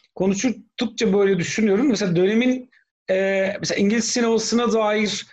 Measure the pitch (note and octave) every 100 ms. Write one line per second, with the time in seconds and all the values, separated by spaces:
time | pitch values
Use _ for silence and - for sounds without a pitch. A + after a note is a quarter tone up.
0 | _ - F#3+ G3 C4 G#3+ - - A#3 -
1 | A3 G3+ G3 F#3+ D#3+ - G#3+ G3 C#4+ G#3
2 | G3+ E3+ F#3 A3 B3+ B3+ - _ _ _
3 | - F#3+ F#3+ F#3+ F#3+ F#3+ E3 E3+ G3+ A#3
4 | A3 B3 A#3 A3+ A3 A#3 A#3+ A3 G#3 G#3+
5 | G#3+ G3 -